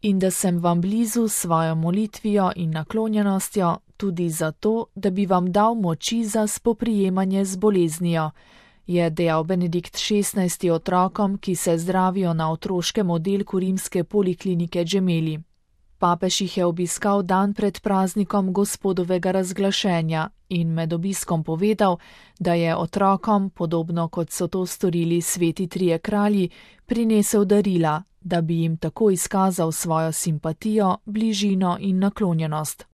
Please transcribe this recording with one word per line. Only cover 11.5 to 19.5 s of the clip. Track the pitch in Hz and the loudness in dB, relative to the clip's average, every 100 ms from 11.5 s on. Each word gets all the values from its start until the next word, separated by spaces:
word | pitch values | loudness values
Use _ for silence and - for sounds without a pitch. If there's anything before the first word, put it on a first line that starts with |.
se | 175 - 165 | -2 0 0
zdravijo | 170 185 185 185 180 | 0 0 2 0 0
na | 165 160 | 0 -2
otroškem | 160 - 180 170 - 190 | -4 -2 -2 -2 -2 0
oddelku | 170 165 196 202 190 | 0 0 -2 -2 -2
rimske | 185 190 - 190 | 0 -2 -2 -4
poliklinike | 170 208 185 175 196 175 170 180 | 0 0 0 0 -2 -2 -2 -2
Gemelli. | 170 196 185 165 160 156 - _ _ _ _ _ | 0 0 2 0 0 -4 -10 _ _ _ _ _
Papež | 180 175 185 - | 0 2 0 -2
jih | 190 196 | -2 0
je | |
obiskal | 175 170 175 - 208 202 | 0 0 -4 -2 0 0
dan | 185 190 202 | 2 0 0
pred | 202 208 - | 0 -2 -2
praznikom | 214 190 190 208 196 208 190 | -2 0 0 0 -2 0 0
Gospodovega | 185 202 - 196 185 175 180 185 | 0 -2 -2 -2 -2 0 0 0
razglašenja | 185 185 | 0 -2